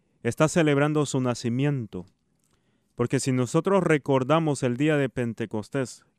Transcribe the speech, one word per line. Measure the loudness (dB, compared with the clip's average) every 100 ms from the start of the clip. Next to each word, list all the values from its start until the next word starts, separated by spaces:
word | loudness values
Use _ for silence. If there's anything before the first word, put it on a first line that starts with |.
| _ _
está | -6 0 2
celebrando | 4 4 4 2 0 0
su | 0
nacimiento. | -2 -2 -4 -2 -2 -2 -6 -10 -14 _ _ _ _ _ _ _ _ -6
Porque | -2 0
si | 0
nosotros | -2 0 0 2 2
recordamos | 2 0 2 0 2 2 2 0
el | -2 0
día | 2 2
de | 0
Pentecostés, | -2 -6 -6 -6 -6 -6 -6 -6 -10 _